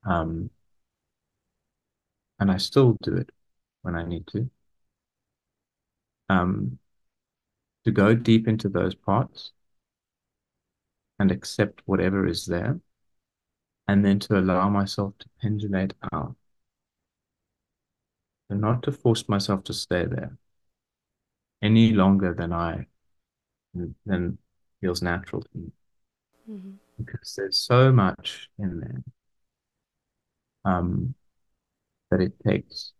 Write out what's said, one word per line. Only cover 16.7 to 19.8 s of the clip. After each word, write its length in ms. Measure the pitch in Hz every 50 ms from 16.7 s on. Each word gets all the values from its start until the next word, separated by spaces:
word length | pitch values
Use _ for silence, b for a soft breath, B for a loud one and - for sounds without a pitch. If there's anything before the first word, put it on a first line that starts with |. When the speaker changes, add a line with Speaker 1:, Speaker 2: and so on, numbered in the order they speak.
| _ _ _ _ _ _ _ _ _ _ _ _ _ _ _ _ _ _ _ _ _ _ _ _ _ _ _ _ _ _ _ _ _ _ _ _
Speaker 1:
And 120 | 101 101
not 240 | 107 107 120 123 -
to 80 | - 135
force 360 | - _ 123 113 110 - -
myself 360 | 107 98 98 - 101 95 -
to 100 | - -
stay 300 | -